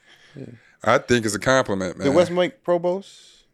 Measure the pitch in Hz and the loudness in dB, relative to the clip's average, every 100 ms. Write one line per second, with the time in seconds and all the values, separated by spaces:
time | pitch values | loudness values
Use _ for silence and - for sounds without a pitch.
0 | _ - _ 143 123 117 _ _ - 120 | _ -20 _ -18 -18 -20 _ _ 0 0
1 | - 120 110 101 131 131 127 95 92 - | 2 0 0 -2 0 2 0 -2 -4 -4
2 | 139 151 170 180 175 - - 175 175 185 | 0 2 2 0 -2 -4 -2 -2 0 -4
3 | 196 - - _ _ | -8 -20 -20 _ _